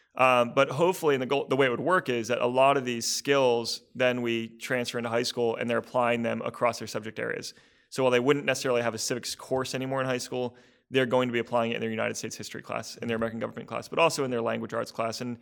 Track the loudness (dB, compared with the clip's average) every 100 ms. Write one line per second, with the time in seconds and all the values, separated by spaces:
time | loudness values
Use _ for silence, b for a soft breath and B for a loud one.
0 | b 2 4 6 4 2 2 4 2 2
1 | 2 2 0 -2 0 2 2 2 2 0
2 | 2 -2 0 0 2 6 6 6 0 -4
3 | -4 -4 2 4 4 2 -2 -8 -10 0
4 | 0 2 -2 -2 -4 -12 -4 -4 -2 -4
5 | -2 0 0 0 -2 0 0 -2 0 0
6 | 2 2 0 -2 -6 0 0 0 -8 -8
7 | -8 -6 -6 -6 -8 b b b b 0
8 | 4 4 4 2 2 0 2 2 0 -2
9 | -4 -4 -6 -10 -4 -2 -2 -4 -4 -2
10 | -2 -2 -4 -4 -4 b b b b 2
11 | 4 2 2 0 0 0 0 -2 -4 -2
12 | -4 -4 -10 -10 -12 -12 -8 -8 -8 -10
13 | -4 -2 -2 -4 -8 -8 -10 -10 -4 2
14 | 2 2 -2 -2 -2 -4 -4 -6 -6 -4
15 | -6 -4 -8 -10